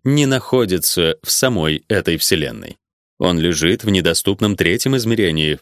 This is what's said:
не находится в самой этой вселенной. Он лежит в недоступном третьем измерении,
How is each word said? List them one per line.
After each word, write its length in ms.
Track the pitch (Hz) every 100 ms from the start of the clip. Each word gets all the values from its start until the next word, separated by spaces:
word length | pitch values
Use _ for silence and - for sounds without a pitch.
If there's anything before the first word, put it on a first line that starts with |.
не 220 | 131 147 139
находится 920 | 131 - 131 110 90 - - 82 80
в 60 | -
самой 520 | - 131 110 78 78 -
этой 280 | 104 - 80
вселенной. 640 | - 87 69 57 50 - _ _ _ _
Он 220 | 90 85
лежит 420 | 82 80 82 113
в 80 | 110
недоступном 640 | 95 82 82 - 101 104 98
третьем 400 | 82 110 135 135
измерении, 600 | 113 110 92 78 78 76